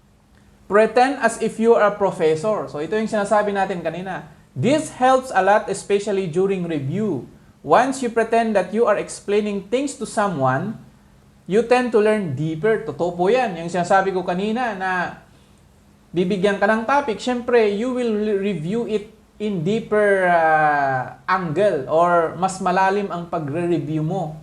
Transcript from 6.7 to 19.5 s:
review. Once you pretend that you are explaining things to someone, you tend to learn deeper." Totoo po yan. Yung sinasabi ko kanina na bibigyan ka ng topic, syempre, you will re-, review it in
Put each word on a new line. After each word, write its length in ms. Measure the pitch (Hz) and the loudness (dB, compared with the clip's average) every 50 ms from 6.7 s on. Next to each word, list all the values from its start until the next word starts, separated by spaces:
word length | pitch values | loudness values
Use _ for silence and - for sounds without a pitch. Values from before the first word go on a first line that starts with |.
review. 560 | 165 147 135 135 165 196 220 208 160 120 - - - - - - _ _ - | -4 -4 -4 -4 -2 -2 -2 -2 -4 -4 -8 -10 -18 -20 -20 -20 _ _ 0
Once 320 | 135 156 208 247 269 262 - | 4 4 4 4 2 0 -2
you 80 | 254 | -4
pretend 480 | 233 226 233 220 226 233 226 233 220 214 | -2 0 0 0 2 2 2 2 2 0
that 160 | 202 - - | 0 0 0
you 160 | 202 220 233 | 0 0 2
are 80 | 214 208 | 2 2
explaining 720 | 156 165 170 - - - - 202 208 208 208 202 202 180 | 0 -2 -6 -12 -10 -4 0 0 0 0 0 -4 -6 -4
things 320 | 190 240 262 285 277 - - | -4 -2 -2 -2 -4 -6 -8
to 80 | 226 | -10
someone, 800 | 214 - 226 202 202 175 139 131 131 127 139 180 214 220 - - - - _ _ _ _ _ _ _ _ _ _ | -6 -2 -2 -2 -2 0 0 0 2 2 0 -2 -6 -8 -10 -14 -20 -20 _ _ _ _ _ _ _ _ _ _
you 160 | - 175 226 233 | 0 0 0 2
tend 320 | 233 247 254 247 240 226 | 4 2 2 2 2 2
to 80 | 214 208 | 4 4
learn 320 | 214 214 214 196 160 131 | 4 2 2 0 -4 -4
deeper." 480 | 127 156 160 160 156 180 220 220 202 - | -4 -4 -4 -4 -2 0 0 0 0 -2
Totoo 320 | 151 139 139 165 175 175 | -6 -4 -4 -4 -2 0
po 160 | 175 180 196 | 0 2 2
yan. 240 | 240 254 254 220 180 | 2 2 2 -2 -4
Yung 160 | 165 165 170 | -6 -8 -4
sinasabi 400 | 175 180 175 - 202 190 185 196 | -4 -2 0 2 2 2 2 2
ko 160 | 180 185 180 | -2 -2 -4
kanina 480 | 185 180 180 202 214 220 247 254 233 202 | -2 -4 -2 -2 -2 -2 -2 -4 -4 -4
na 480 | 185 190 185 185 180 196 - - - - - - - - _ - _ _ _ _ _ _ _ _ _ _ _ | -4 -4 -4 -2 -2 -4 -6 -8 -14 -20 -20 -20 -20 -20 _ -20 _ _ _ _ _ _ _ _ _ _ _
bibigyan 480 | - 170 185 180 208 185 180 202 196 190 | -2 -2 0 0 0 2 2 0 2 2
ka 80 | 202 | 2
ng 160 | 208 220 226 226 | 2 2 0 0
topic, 400 | 262 277 285 - 233 208 202 - | 0 0 0 0 -2 -4 -4 -4
syempre, 480 | 247 247 247 233 240 240 240 220 208 | -4 -4 -4 -2 2 2 4 4 2
you 240 | 202 196 233 262 247 | 2 0 -2 -2 -2
will 240 | 254 247 233 214 208 | -2 -2 -2 -2 0
re-, 320 | 214 214 214 190 190 208 | 0 0 -2 0 -2 -2
review 320 | 202 156 147 170 208 233 233 | -2 -4 -4 -4 -4 -4 -2
it 320 | 190 214 208 202 - - - _ _ _ - | -2 -4 -4 -4 -8 -16 -20 _ _ _ -8
in 240 | 214 214 | -6 -4